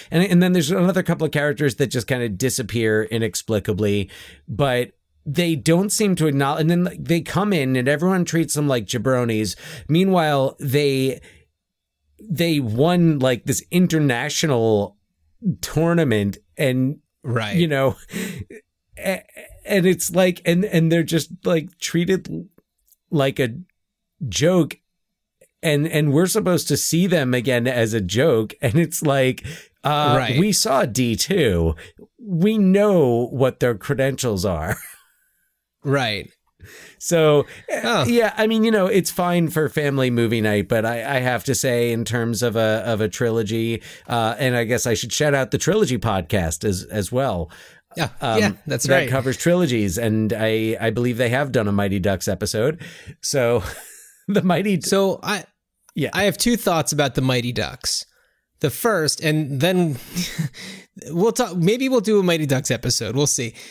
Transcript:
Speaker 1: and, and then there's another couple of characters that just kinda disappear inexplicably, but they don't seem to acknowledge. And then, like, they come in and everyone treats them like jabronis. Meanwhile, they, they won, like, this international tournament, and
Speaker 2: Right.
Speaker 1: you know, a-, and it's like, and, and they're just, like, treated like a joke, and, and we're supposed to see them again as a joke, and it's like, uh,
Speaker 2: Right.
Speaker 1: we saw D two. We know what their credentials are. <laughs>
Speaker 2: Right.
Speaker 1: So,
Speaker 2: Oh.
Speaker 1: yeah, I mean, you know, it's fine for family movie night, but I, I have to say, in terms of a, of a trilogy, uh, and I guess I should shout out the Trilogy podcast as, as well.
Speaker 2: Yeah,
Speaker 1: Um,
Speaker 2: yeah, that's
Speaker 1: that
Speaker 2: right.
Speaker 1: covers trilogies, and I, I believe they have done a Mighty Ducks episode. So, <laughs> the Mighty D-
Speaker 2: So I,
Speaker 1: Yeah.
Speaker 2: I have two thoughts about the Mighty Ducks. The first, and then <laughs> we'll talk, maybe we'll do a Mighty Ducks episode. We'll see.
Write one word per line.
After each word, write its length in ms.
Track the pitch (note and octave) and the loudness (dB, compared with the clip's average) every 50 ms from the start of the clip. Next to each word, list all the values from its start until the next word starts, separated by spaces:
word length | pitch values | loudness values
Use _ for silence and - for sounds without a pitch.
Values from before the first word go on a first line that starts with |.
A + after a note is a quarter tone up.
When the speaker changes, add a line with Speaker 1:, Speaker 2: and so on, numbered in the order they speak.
| - - | -8 -2
Speaker 1:
and, 100 | D3+ E3 F#3+ | 2 2 4
and 160 | F#3+ F3+ F3 | 4 6 4
then 120 | F3+ F3+ | 6 6
there's 180 | F3+ F3+ C#3+ C3+ | 4 2 2 2
another 320 | F#3+ F#3 F3 F#3+ E3+ F#3 | 2 2 2 2 2 2
couple 220 | F3+ - E3+ C#3+ D#3+ | 0 0 0 0 0
of 80 | D3 | -2
characters 420 | - D3+ C#3+ D3 C3+ A2 D3+ C3+ - | 0 0 0 0 0 0 0 0 0
that 120 | - C#3 G#2 | 0 -2 0
just 180 | - B2+ - | -2 -2 -2
kinda 220 | - C3+ B2 A#2+ A#2 | -2 -2 -2 -2 -4
disappear 720 | F#2+ F2 B2+ B2+ - - A#2+ F#2+ G#2+ A#2+ A2+ A2 G#2+ G#2+ | -2 -2 -2 -2 -2 -2 -4 -4 -2 0 2 2 2 2
inexplicably, 1040 | G#2+ - A2+ A2+ A2+ G#2 - - - - A2+ G2+ - - G2+ F2+ G#2+ G2+ G2+ G#2 F#2+ F#2+ - - - - - - _ | 2 0 -2 -2 -2 -2 -4 -6 -4 -2 -2 -2 0 -2 -2 0 0 0 0 0 -2 -6 -10 -20 -20 -20 -20 -20 _
but 460 | - A#2 F#2 C#3+ C3+ B2 B2 B2 - - _ _ _ _ _ - | -8 -4 -2 0 0 0 0 -2 -4 -8 _ _ _ _ _ -10
they 300 | D3+ C3+ F3 F3 E3+ E3 | -6 -4 -2 0 0 -2
don't 340 | C3 - D#3+ E3 F3 G3+ G#3 | -2 0 2 2 2 2 0
seem 240 | - - G#3+ G3 F3+ | 0 0 2 2 2
to 140 | E3+ D#3+ D#3 | 2 0 0
acknowledge. 320 | C#3 C#3 C#3 C3+ D3+ D#3+ | 2 2 0 0 0 0
And 100 | D3+ D#3+ | 2 2
then, 140 | F3 F3 F3+ | 2 2 0
like, 180 | F3 - - C3+ | -2 -4 -6 -2
they 160 | B2+ E3+ E3+ | -2 -2 -2
come 320 | E3 - - F3 G3+ G#3 | -2 -2 -2 0 0 0
in 220 | F#3+ D#3 C3+ C3 C3 | 0 0 0 0 0
and 140 | B2+ B2 C#3 | 0 2 0
everyone 360 | D3+ C#3+ F3 F#3 F#3+ F3+ E3+ | 0 2 2 0 2 0 0
treats 300 | - E3+ E3+ D#3+ D#3+ - | 0 0 -2 0 0 -2
them 140 | D3+ D3+ C#3+ | -2 0 0
like 180 | C3 A#2+ G2 | 0 -2 -2
jabronis. 720 | - - A#2 G#2 C3 C3 B2 A#2+ A#2 A2+ A2 G#2+ F#2 - - - - - - - - | -4 -4 -2 0 0 0 2 0 0 0 0 -2 -2 -6 -10 -14 -18 -18 -10 -4 0
Meanwhile, 640 | D3+ E3+ F#3+ F#3+ F#3 F3 D#3 D3+ C#3+ C#3 C3+ C3+ - - | 2 2 4 4 2 2 2 2 2 0 0 -2 -4 -4
they, 600 | - C3+ B2 D3 D3 C#3 C3+ C3+ C3 C3 B2 - - - - _ _ _ _ _ _ _ _ _ _ _ _ _ _ _ _ - | -4 0 0 2 2 2 2 2 0 -2 -2 -6 -12 -20 -20 _ _ _ _ _ _ _ _ _ _ _ _ _ _ _ _ -16
they 380 | G#3+ A3 D#3+ B2 E3+ E3+ D#3 D3 | -10 -8 -4 -2 0 0 0 0
won, 580 | B2+ A2 A2 B2 D3 F3 F3+ F3 E3+ E3 D#3 C#3 | 0 0 0 2 2 2 4 4 4 4 2 2
like, 260 | B2+ C3 B2 G#2+ - | 2 0 0 0 -2
this 180 | C#3+ B2+ - - - | -4 -4 -4 -4 -2
international 1200 | F3 F3+ F3+ E3 D#3+ D#3 D3 C#3 A#2+ A#2 C3+ D3+ - - - D#3 C3 A#2 A2+ A2+ G#2+ G2+ G2+ - _ _ _ _ _ _ _ _ _ - A#3 F#3 A2+ - | 0 2 2 4 2 2 2 2 0 0 -2 -4 -4 -2 0 0 2 2 2 2 2 2 0 -2 _ _ _ _ _ _ _ _ _ -6 -4 -4 -4 -4
tournament, 800 | - - - D3+ E3 E3+ E3+ E3+ D#3+ C3 G#2+ G#2 G2+ G2+ G2 - _ _ _ | -6 -4 -2 0 2 2 2 2 2 2 2 0 0 -2 -4 -6 _ _ _
and 420 | - D#3 C3 B2+ C3 C3 C3+ D3 - _ _ _ _ - | -2 -2 0 0 0 0 -2 -4 -6 _ _ _ _ -6
Speaker 2:
Right. 320 | C3 A#2 A#2 A2 G#2 G2+ | -4 -4 -2 -2 -2 0
Speaker 1:
you 100 | E3+ F3 | 0 0
know, 300 | D#3 C#3+ C3+ C3+ C3+ - - - - - - - - D#3+ B2+ G2 - A#2 A2 _ _ _ _ _ _ - | 2 2 2 0 0 -2 -4 -10 -12 -10 -8 -8 -8 -10 -12 -14 -16 -18 -20 _ _ _ _ _ _ -14
a-, 260 | - - F#3+ F#3 - - _ - - A#3 - - - - | -8 -6 -6 -6 -6 -8 _ -20 -20 -20 -20 -20 -14 -6
and 180 | - G#3 F#3+ E3+ | -2 0 2 4
it's 260 | F#3+ F#3 F#3 - - | 2 2 2 -2 -2
like, 280 | E3+ F3+ F#3 F#3 F3+ - - | 0 2 2 2 0 -2 -2
and, 200 | E3+ E3+ F3+ G3+ | 0 0 0 0
and 260 | G3 F#3 E3 E3 D#3+ | 2 2 2 4 4
they're 120 | D#3+ E3+ | 2 2
just, 280 | D#3+ - E3 D#3+ - - - - - | 0 0 -2 -2 -2 -4 -10 -6 -2
like, 320 | F#3 F3 D#3+ D3+ - - - | 0 0 0 -2 -4 -12 -12
treated 680 | - - - E3+ F3 F3+ F#3+ F3+ - - D#3+ D#3+ F3 - _ _ _ _ _ _ _ _ _ _ _ - | -8 -4 -2 -2 0 0 0 -2 -2 -6 -12 -12 -12 -14 _ _ _ _ _ _ _ _ _ _ _ -4
like 280 | F3+ D3 C3+ C#3 - - | -2 0 0 0 0 -2
a 180 | C3 A#2 A#2+ E3 F#3 _ _ _ _ _ _ _ _ _ _ - D3+ A2+ | -2 -2 -4 -8 -14 _ _ _ _ _ _ _ _ _ _ -10 -10 -6
joke, 500 | F#2 - C#3+ E3+ F#3 F3 D3 - - - _ _ _ _ _ _ _ _ _ _ _ _ _ _ _ - | -2 0 2 4 4 4 2 0 -2 -14 _ _ _ _ _ _ _ _ _ _ _ _ _ _ _ -6
and, 240 | - D#3+ D3 C#3+ D3 E3 | -2 0 0 0 0 0
and 240 | D#3+ D3+ D#3 D3 | 0 2 2 4
we're 140 | C3 D#3 F#3 | 4 4 2
supposed 420 | F#3 - G#3+ F3 F#3 F3 C#3+ - - | 2 0 0 0 2 0 0 0 0
to 80 | C#3+ | -2
see 300 | - - - D#3 E3+ F#3 | -2 -2 0 0 0 2
them 280 | F#3+ F3+ D#3+ C3+ B2 B2 | 2 2 0 2 0 0
again 320 | B2+ G#2+ C3 B2 A#2+ A#2 | 0 0 0 0 0 0
as 260 | B2+ B2+ A#2+ A2+ G#2+ | 0 0 0 0 0
a 80 | A2 A2+ | 0 -2
joke, 540 | F#2+ F2+ G#2 A#2 D3 E3 B2 A2 A2 G#2 - - | -2 -2 0 2 2 4 4 2 0 -2 -4 -4
and 140 | - A#2 G2+ | -2 0 2
it's 260 | E3 E3+ D#3+ - - | 2 0 0 -2 -4
like, 420 | D#3 D3 C#3 C3+ C3 B2+ B2+ - - C#3 D#3 - - _ _ _ - | 0 0 2 2 2 2 0 -4 -8 -14 -14 -14 -18 _ _ _ -4
uh, 300 | C#3+ D3+ D3 D3 D3 D3 | -2 0 0 2 2 2
Speaker 2:
Right. 220 | D3+ B2 A2 A2+ D3 | 2 2 2 2 2
Speaker 1:
we 140 | G3 G#3+ | 2 2
saw 320 | F#3 - - - C3+ B2+ F#3+ | 2 0 0 0 2 0 0
D 300 | B2+ G2+ C3 B2+ A#2 A2 | 0 0 0 0 0 0
two. 580 | - - - F#3+ F#3+ C#3+ A2 F2+ E2+ E2 D#2+ D#2 - - - _ - - - _ - | -2 -2 0 0 2 2 2 2 2 2 0 0 -4 -8 -20 _ -20 -20 -20 _ -16
We 400 | B3 G3+ F3+ D#3+ F#3 G#3+ A3 G#3+ | -8 -4 0 2 2 2 4 4
know 680 | G3 F#3 F#3 G3+ G#3 G#3+ F#3+ E3+ C#3+ B2 A#2 A#2 B2 A2+ | 4 4 4 4 4 4 4 4 4 4 4 2 0 -2
what 320 | - A#2+ C3+ B2+ - - | 0 0 0 0 0 0
their 140 | C#3 B2 A#2 | 0 0 0
credentials 720 | F#2+ - - C#3 A2+ C3 C3+ C3 - - A#2+ G#2 F#2 F2+ | -2 -4 -4 -2 0 0 -2 -2 -2 -2 -2 -2 -2 -2
are. 320 | G2+ F2 D#2 D2+ E2 - - | -2 -2 -2 -4 -4 -6 -8
<laughs> 40 | - - - - _ _ _ _ _ _ _ _ _ _ _ _ _ _ _ _ - | -10 -18 -20 -20 _ _ _ _ _ _ _ _ _ _ _ _ _ _ _ _ -4
Speaker 2:
Right. 440 | C#3+ C#3 C#3 C3+ A2 G#2 F#2+ - - _ _ _ _ _ _ - - - - - - - - | -2 0 0 0 -2 -4 -4 -8 -12 _ _ _ _ _ _ -20 -20 -20 -20 -20 -20 -20 -10
Speaker 1:
So, 480 | - - F3 E3 D#3 D3+ D3 C#3+ B2 - - - - - | -4 0 2 4 4 6 6 4 2 0 -6 -16 -10 -8
Speaker 2:
Oh. 340 | - A#3+ A3+ A3+ A#3 F3+ C3 | -6 -4 -2 0 0 0 2
Speaker 1:
yeah, 300 | A#3 A#3+ A#3 A3 G3+ - | 2 4 4 2 2 2
I 120 | - A3 A3 | 0 0 2
mean, 160 | A3+ A3 A3 | 2 2 2
you 60 | A#3 | 4
know, 140 | A3 G#3 F#3 G3 | 4 2 2 2
it's 240 | F#3+ F#3+ E3+ - | 2 2 0 0
fine 360 | - - F3 F3 F3 F3 E3 D3 | -2 -2 0 2 2 2 0 0
for 200 | - D#3 D#3 C3 | 0 0 -2 -2
family 420 | - D#3 D3 C#3+ C#3 C3+ C3 B2+ | -2 -2 -2 0 0 0 0 2
movie 300 | A#2+ A#2 A#2 A2 A#2+ A2+ | 2 2 2 2 2 2
night, 280 | G#2+ G#2+ G#2 G#2 G2 - | 2 2 2 0 0 0
but 160 | A#2+ A2 G#2+ | 0 0 0
I, 320 | A2+ A#2+ A#2 A2 C#3 C#3+ | -2 -4 -4 -4 -2 -2
I 40 | B2+ | 0
have 240 | B2+ B2+ B2 A#2 - | 0 0 -2 -2 -2
to 100 | C#3 B2 | -2 -2
say, 380 | - - C3 A#2+ A#2+ A#2+ A#2+ | 0 0 0 2 2 0 0
in 120 | A#2 A2+ A2+ | 0 -2 -2
terms 380 | G#2+ A#2 A#2+ A2+ A#2 A#2 G2 | -2 -2 -2 -2 -2 -2 -2
of 140 | B2 A#2 G#2 | -2 0 0
a, 260 | A2+ A2 A2 G#2+ A2 G2 | 2 2 2 0 0 -2
of 160 | A#2 A2+ G2+ | -2 -2 0
a 80 | A2 G2 | -2 -2
trilogy, 720 | - - B2+ A2+ A2+ A#2 A2+ G2 A2+ A2+ A2+ A#2 A#2 - - - - - - - | -2 -2 -2 0 0 0 -2 -2 -2 -2 -2 -2 -4 -6 -8 -14 -20 -16 -10 -6
uh, 260 | A#2+ A#2 A2+ A2 A#2 - | -4 -2 -2 -2 -2 -2
and 160 | C#3 B2+ B2 | -2 0 0
I 80 | A#2+ A#2 | 0 0
guess 220 | G#2+ B2 A2 - B2 | 0 -2 -2 0 0
I 60 | A2 | -2
should 180 | - - A2+ | -2 -2 -4
shout 220 | - - D3 D3+ C#3+ | -2 -2 0 0 0
out 180 | C3+ C3 - | 0 -2 -2
the 40 | - | -2
Trilogy 400 | - - D#3 F#3+ A3 G#3 B2 B2+ | -2 0 0 2 2 2 0 0
podcast 680 | G#2 A#2+ A2+ G2+ F#2+ F2 - A2+ F#2+ E2+ E2 - - - | -2 -2 -2 -2 -2 -2 -2 -2 -2 0 -2 -4 -4 -2
as, 180 | G#2+ F#2 F2+ | -2 -2 -4
as 300 | - - - G#2+ F#2 - | -6 -6 -6 -6 -4 -4
well. 380 | A#2+ B2+ C#3 B2+ G2 F2 E2 - - - - - - _ _ _ - | -2 -2 -2 -2 -2 -4 -6 -8 -12 -20 -20 -20 -20 _ _ _ -6
Speaker 2:
Yeah, 120 | E3+ D#3 - - - | -6 -6 -6 -6 -6
Speaker 1:
Um, 180 | D3 A#2+ A2 A2 | -4 -2 0 2
Speaker 2:
yeah, 120 | G#2 G#2 G2 - - | 0 0 -2 -6 -8
that's 200 | D3 B2+ A#2+ - C3 | -6 -6 -2 2 2
Speaker 1:
that 60 | C3+ C3+ | 2 2
Speaker 2:
right. 60 | C#3 A#2+ | 2 0
Speaker 1:
covers 280 | C3 C3+ B2 C3+ A#2+ | -2 -2 -2 -2 -2
trilogies, 640 | - - E3+ F3 F3+ F3 C3 B2 A2 G#2 G2 E2 A#2 | 0 0 2 2 2 2 2 0 0 0 0 -2 -2
and 340 | A#2 A2 G#2+ A2 A2 G#2 | -2 0 0 0 0 0
I, 440 | A2+ G#2+ A2 A2 A2 A2 A2 A2 A2+ - | -2 0 0 0 0 0 0 -2 -2 -2
I 100 | A2+ A2+ | -2 -2
believe 260 | G#2+ A#2+ B2 B2 A#2 | -2 0 0 -2 0
they 140 | A#2 B2+ A2+ | 0 0 0
have 220 | B2 C3+ D3 C3+ | 0 0 -2 0
done 160 | B2 B2 G#2 G2+ | 0 0 0 0
a 40 | |
Mighty 280 | G2+ G2+ G2+ G2 G2 G2+ | 0 0 0 0 0 0
Ducks 260 | F2+ G2+ F#2+ F2+ - | 0 0 -2 -2 -2
episode. 560 | A2 F#2+ - G#2 - - G#2+ A2+ D3+ D#3+ E3+ - - - - - - - _ | -4 -4 -4 -4 -4 -2 0 -2 -2 -2 -4 -10 -18 -20 -20 -20 -20 -16 _
So, 400 | - - - C3+ A#2+ A#2 A#2+ A2 - - - - - - - | -8 -4 -2 0 2 2 0 0 -2 -4 -12 -14 -18 -20 -20
<laughs> 300 | - - - _ _ _ - | -20 -20 -20 _ _ _ -2
the 140 | G3+ G3 | -2 0
Mighty 360 | E3+ F#3 E3+ D3+ G3 G#3+ G3 D3 | 2 2 0 0 0 0 0 -2
D- 40 | - - | 0 0
Speaker 2:
So 320 | G3+ G3 G3 F#3+ - - | 0 2 2 0 -2 -4
I, 220 | - F3 G#3 F3+ - - _ _ _ _ _ _ _ _ - | -6 -6 -6 -6 -8 -12 _ _ _ _ _ _ _ _ -6
Speaker 1:
Yeah. 160 | G3 C3+ A2+ | -6 -4 -4
Speaker 2:
I 120 | - F3+ G3+ | -2 0 0
have 120 | G3 - | 0 0
two 200 | - - A#3+ A#3+ | 0 0 0 0
thoughts 360 | A3 - G3+ E3+ D#3+ C#3+ - | 0 0 0 0 0 0 -2
about 220 | D3+ C#3+ C#3+ C3 - | 0 0 0 0 0
the 80 | C#3+ | 0
Mighty 300 | C3 C3 B2+ B2 A#2+ B2 | 0 0 0 0 -2 -2
Ducks. 520 | A#2+ A2 F#2+ C2+ - - - - - - - _ _ _ _ _ _ _ _ _ _ - | -4 -4 -6 -6 -8 -8 -6 -6 -6 -6 -8 _ _ _ _ _ _ _ _ _ _ -4
The 100 | - C3+ | -4 -4
first, 500 | - - - A#3 G#3+ E3+ D#3 C3+ - - | -2 0 -2 0 0 0 0 -2 -4 -2
and 380 | - D#3 D3+ D#3 D#3 C3 C#3 B2+ | 0 0 0 0 -2 -2 -2 0
then 360 | D#3+ F3+ F#3+ F3+ F3 D#3+ C3+ - - - - F3+ F3 - - - D#3+ B2+ | 0 2 2 2 2 0 -2 -6 -10 -10 -8 -8 -6 -6 -6 -6 -6 -6
<laughs> 540 | - - - G3 F#3+ - - _ - - - | -8 -12 -18 -18 -18 -18 -20 _ -20 -18 -12
we'll 260 | - D3+ E3+ G#3+ A#3 | -6 -2 0 2 2
talk, 240 | A3+ A#3+ B3 F#3 E3+ | 2 0 -2 -2 0
maybe 320 | F3+ D#3+ G3 A3+ B3+ C4+ C4 | 0 2 2 2 2 0 0
we'll 120 | C4 A#3 | 0 0
do 180 | F#3+ A3 G#3+ G3+ | 2 2 2 2
a 40 | F#3 | 4
Mighty 220 | F3+ E3 D#3+ D#3 | 2 2 0 0
Ducks 260 | C3+ C3 B2+ B2+ - | 0 0 0 0 -2
episode. 420 | B2 A2+ - B2 - - A#2 G2 A#2+ | -4 -2 -2 -2 -4 -2 -4 -2 -2
We'll 140 | C#3 D3 C3+ | 0 0 0
see. 260 | - - A#2+ A2+ - - - - | 0 -2 -4 -6 -10 -14 -20 -20